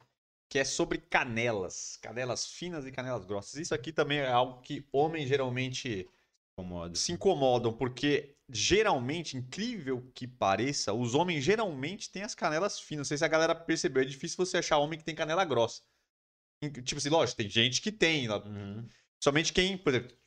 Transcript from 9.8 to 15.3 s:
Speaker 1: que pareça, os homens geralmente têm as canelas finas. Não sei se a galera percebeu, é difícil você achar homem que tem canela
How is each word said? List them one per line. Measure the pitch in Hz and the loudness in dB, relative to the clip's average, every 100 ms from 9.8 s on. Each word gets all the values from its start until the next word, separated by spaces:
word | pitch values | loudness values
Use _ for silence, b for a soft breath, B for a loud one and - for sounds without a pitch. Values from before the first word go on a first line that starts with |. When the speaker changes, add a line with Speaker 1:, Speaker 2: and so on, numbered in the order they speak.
| 135 127 131 | -4 -6 -6
Speaker 1:
que | - 123 | -14 -14
pareça, | - 98 95 131 139 - | 0 2 2 0 -2 -2
os | 107 123 | -2 2
homens | 135 180 156 | 2 2 0
geralmente | 135 226 208 135 143 208 - | 2 2 0 -4 -6 -8 -12
têm | 185 | -10
as | 208 | -10
canelas | - 175 156 202 - | -4 0 0 0 -4
finas. | - 151 | -8 -6
Não | 139 | -4
sei | 147 | 0
se | |
a | 156 | 2
galera | 160 160 | 4 4
percebeu, | 160 - 165 - 131 | 2 0 0 2 2
é | 143 | 0
difícil | 139 170 - | -2 -10 -4
você | 180 180 | 0 0
achar | - 156 | 2 2
homem | 147 160 | 2 -2
que | |
tem | 165 | -8
canela | 156 156 | -4 0